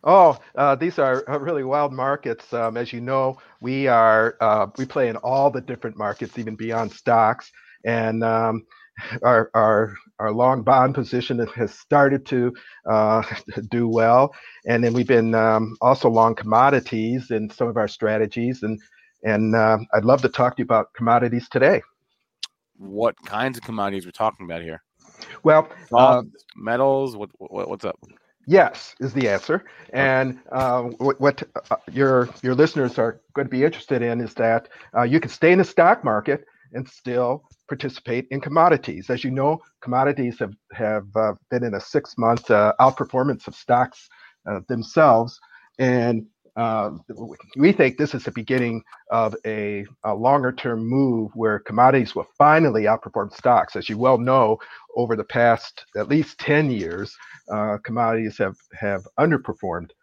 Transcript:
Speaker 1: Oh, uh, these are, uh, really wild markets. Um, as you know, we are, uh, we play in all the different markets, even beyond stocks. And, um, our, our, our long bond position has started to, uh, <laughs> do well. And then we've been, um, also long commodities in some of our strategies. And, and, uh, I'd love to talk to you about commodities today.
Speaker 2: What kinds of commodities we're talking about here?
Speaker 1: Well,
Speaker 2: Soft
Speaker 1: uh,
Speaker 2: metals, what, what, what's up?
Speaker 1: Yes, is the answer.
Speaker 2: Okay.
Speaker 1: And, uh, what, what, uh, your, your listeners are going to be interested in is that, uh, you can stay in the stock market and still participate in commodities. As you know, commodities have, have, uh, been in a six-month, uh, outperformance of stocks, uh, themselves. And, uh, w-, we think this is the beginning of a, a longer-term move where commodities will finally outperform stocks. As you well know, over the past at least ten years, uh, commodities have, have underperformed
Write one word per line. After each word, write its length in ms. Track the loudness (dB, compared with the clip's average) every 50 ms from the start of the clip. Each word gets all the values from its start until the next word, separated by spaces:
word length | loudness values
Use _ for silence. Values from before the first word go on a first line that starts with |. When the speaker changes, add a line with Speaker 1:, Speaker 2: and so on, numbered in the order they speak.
Speaker 1:
Oh, 340 | 2 4 6 8 8 6 4 2 -10 -14 _
uh, 180 | 0 2 2 2
these 240 | 0 -2 -4 -2 0
are, 240 | 0 0 0 -2 -2 -6
uh, 80 | -6 -6
really 240 | -4 -4 -4 -4
wild 300 | -4 -2 -2 -2 -2 -2
markets. 600 | -4 -4 -2 -2 -2 -4 -4 -8 -8 -8 -10 _
Um, 240 | -6 -4 -4 -4 -4
as 160 | -6 -8 -8
you 80 | -10 -10
know, 380 | -8 -4 -2 -2 -2 -2 -4 -8 _ _ _ _
we 260 | -8 -6 -4 -2 2
are, 500 | 4 4 6 6 6 6 4 4 0 0 _
uh, 260 | 0 2 2 2 0 -2 -4 -10
we 60 | -10
play 240 | -6 -2 -2 -2 -2
in 80 | -2 -6
all 300 | -6 -2 -2 2 2 0
the 120 | 0 -2
different 360 | -10 -10 -12 -10 -10 -12 -10
markets, 440 | -6 -6 -6 -6 -6 -10 -12 -10 -12
even 160 | -10 -10 -10
beyond 340 | -10 -8 -6 -4 -4 -6 -6
stocks. 640 | -8 -6 _ 2 2 4 4 2 2 -2 -8 -20 _ _ _ _ -20 _ _
And, 400 | -2 -2 0 -2 -2 -2 -2 -2
um, 420 | 0 0 0 0 0 -2 -4 -8 _ _ _ _ _ _ -20 -16 -12 -12 -2
our, 300 | 2 4 4 4 2 2 2
our, 400 | 2 4 4 4 2 2 0 -6 -16 _ _ _ _
our 140 | -6 -4
long 300 | 0 2 2 2 2 0
bond 340 | 2 2 4 4 4 2 0
position 420 | -4 -6 -4 -4 -6 -4 -4 -4 -4 -4 -6 -4
has 180 | -6 -6 -6
started 540 | -6 -14 -6 _ 4 4 4 4 2 0 -4
to, 260 | -4 -2 -2 -2 -2 -4 -8 -20 -20 -20 -16 _ 0
uh, 320 | 2 2 4 4 2 0 0 -4 -10 -14 -14
<laughs> 240 | -12 -12 -12 -10 -6
do 180 | -4 -2 -2 0
well. 460 | 0 2 4 4 6 6 4 2 0 -12 -20 -20 -20 -16 _
And 160 | -2 -2 0
then 100 | 0 0
we've 140 | 0 0 0
been, 260 | 4 4 2 4 2 2
um, 400 | 2 2 4 2 2 0 -4 -6 _
also 280 | 2 2 2 4 2 2
long 240 | 4 4 2 2 2
commodities 960 | -2 -4 0 2 4 4 4 2 0 -2 -2 -6 -4 -4 -4 -4 -6 -6 -6
in 180 | -6 -6 -6 -8
some 200 | -6 -4 -4 -4
of 80 | -2
our 100 | -2 -4
strategies. 760 | -4 -4 -4 -2 -2 0 0 -2 -2 -2 -4 -4 -4 -4 -4 -6
And, 160 | -6 -8 -8 _ _ _ _ _ _ _ _
and, 320 | -2 -2 0 0 2 2 2
uh, 240 | 2 4 4 2 0 -2 _ -2
I'd 100 | 0 4
love 180 | 4 4 4
to 60 | 2 -2
talk 280 | 0 2 0 0 0
to 40 | -4
you 40 | -2
about 280 | 0 0 0 0 _ _
commodities 540 | -6 0 2 2 2 2 0 -2 -4 -6 -4
today. 320 | 0 2 4 4 4 2 -2 _ _ _ _ _ _ _ _ _ _ _ -18 -18 _ _ _ _ _ _
Speaker 2:
What 360 | -20 -12 -6 -2 -2 -2 -2 _ _
kinds 320 | -10 -6 -4 -4 -4 -6
of 60 | -8
commodities 420 | -12 -10 -6 -4 -4 -4 -4 -6 -10
we're 60 | -12
talking 340 | -6 -2 -2 -2 -2 _ -14
about 180 | -12 -12 -10
here? 200 | -10 -12 -14 -14 _ _ _ _ _ _ _ _ -20 -20 -20 -2 _
Speaker 1:
Well, 240 | 4 6 6 4 0 -10 -20 -14 _
Speaker 2:
Soft 380 | 4 6 6 6 6 4 0
Speaker 1:
uh, 40 | -6 _ _ _ _ -20
Speaker 2:
metals, 600 | -12 -6 -4 -2 0 2 0 0 0 -2 -6 -8
what, 140 | -10 -14 -14 _ _
what, 320 | -20 -12 -10 -10 -8 -8
what's 140 | -10 -10 -8
up? 120 | -10 -10 _ -16 -20 -20 _ _ _ _ _ _ 2
Speaker 1:
Yes, 480 | 4 4 4 4 0 -12 -20 -20 -14 _
is 140 | -8 -6
the 160 | -4 -2 0 0
answer. 360 | 0 -2 -2 -4 -6 -6 -6 -12 -20 -20 -20 -10
Speaker 2:
Okay. 80 | -4 -2
Speaker 1:
And, 400 | 0 2 2 0 0 -2 -6 -10 _ -8
uh, 320 | -4 -4 -2 -2 -2 -2 -4 -6 -8 -4
what, 220 | -2 -2 -2 2
what, 240 | 0 0 0 0 -12 -10 _ -12 -6 -6
uh, 60 | -6 -6 _ -10
your, 360 | -2 0 0 2 2 2 0 -2 -6 -8
your 140 | -4 -4 2
listeners 420 | 2 2 2 2 -2 -2 -2 -2 -2
are 220 | -2 -2 -4 -8 _ _ _
going 120 | -6 -6
to 60 | -4
be 100 | -2 0
interested 400 | 0 0 -2 -4 -8 -4 -4 -2
in 180 | -2 -2 -2 -4
is 140 | -6 -8 -4
that, 340 | -2 0 2 2 0 -2 -6 -20 -20 -20 -4 -2
uh, 60 | 0
you 180 | 0 2 2 0
can 100 | 0 -2
stay 220 | -4 2 4 4
in 60 | 6 4
the 60 | 2
stock 380 | 2 2 4 6 6 4 4
market 420 | 0 -2 -2 -2 -2 -2 -4 -4 -6 _ _ _ _ _
and 140 | -12 -12 -12
still 580 | -12 _ _ _ -4 -2 -2 -2 -2 -4 -6 _ _ _ _ _
participate 600 | -12 -12 -10 -10 -12 -12 -12 _ -6 -6 -6 -4 _
in 100 | -8 -8
commodities. 680 | -8 -2 0 2 4 4 4 2 0 -8 -12 -12 -6 -6
As 140 | -6 -4 -4
you 60 | -6
know, 280 | -4 -2 -2 -2 -2 -2 _ _ _ _
commodities 580 | -8 -4 -2 0 0 0 -2 -2 -4 -6 -4 -6
have, 160 | -8 -8 -8 _ _ _
have, 340 | -10 -6 -4 -4 -4 -4 -6 -6 -4
uh, 160 | -2 -2 -2 -4 _ _ _
been 140 | -6 -6 -4
in 100 | -4 -6
a 60 | -8
six-month, 680 | -10 -4 -4 -4 -4 -4 -8 -2 0 0 0 -2 0 2
uh, 240 | 2 4 4 2 4 4
outperformance 640 | 4 2 4 0 -8 -4 -2 -2 -2 -2 -4 -6 -10
of 80 | -18 -18
stocks, 540 | -16 -2 0 0 0 0 -2 -6 -20 -20 _ _ _ -20 -20 _ _ _
uh, 140 | -8 -8 -8 -6 _
themselves. 720 | -6 -6 -6 -4 2 4 6 6 6 4 2 -2 -8 -18 _ _ _ -20 _ _ _ -2
And, 480 | 0 0 2 2 0 0 -2 -2 -4 -10 _ _ _ _ _
uh, 340 | -6 -4 -4 -2 -4 -4 -6 -8 -12 -18 _
w-, 280 | -16 -16 -16 -18 -18 _ -20 _ -4
we 160 | 2 2 2
think 240 | 4 4 2 0 2
this 180 | -2 -4 -4 -4
is 100 | -8 -10
the 80 | -8
beginning 500 | -10 -10 -6 -4 -2 -2 -2 -2 -4 -8 -10 _ -20 -20 _ _
of 240 | -2 0 0 -2 -4 -8 _
a, 400 | -8 -6 -6 -6 -6 -6 -8 -10 -12 -18 _ -6
a 100 | -6 -6
longer-term 720 | 0 0 2 2 2 0 -2 -6 -6 -6 -6 -6 -4 -4
move 440 | -2 0 0 0 0 0 -2 -4 -6 _
where 240 | -4 -2 -2 -2 -2
commodities 560 | -6 -6 0 4 4 4 4 4 0 -2 -6
will 120 | -10 -10 _ _
finally 460 | _ 2 4 4 4 4 2 0 0
outperform 520 | 0 0 0 0 -4 -8 -8 -8 -8 -8 -10
stocks. 420 | -4 0 2 2 2 2 0 -6
As 120 | -10 -8 -8
you 80 | -6
well 220 | -2 2 2 2 2
know, 400 | 2 0 2 2 2 2 0 -2 -4 -20 -20 -20 -20 _ -4
over 220 | -4 -2 -2 -2
the 80 | -4 -4
past 600 | _ 0 2 4 4 4 2 -2 -16 _ -20 -20 _ _
at 120 | -8 -4 0
least 300 | 0 0 0 -2 -8 -12
ten 320 | -4 0 0 2 2 0
years, 440 | -2 -4 -6 -6 -8 -8 -10 -12 -14 _ -20 -20 -20 -20 _ -10
uh, 280 | -6 -6 -4 -4 -4 -6
commodities 540 | _ -8 -4 -2 0 0 0 -2 -4 -6 -4 -4
have, 180 | -4 -4 -4 _ _ _ -14 -8
have 280 | -4 -4 -4 -4 -8 -10 _ 0
underperformed 720 | 0 2 0 -2 -2 -8 -10 _ -8 -8 -8 -8 -10 -14 _ _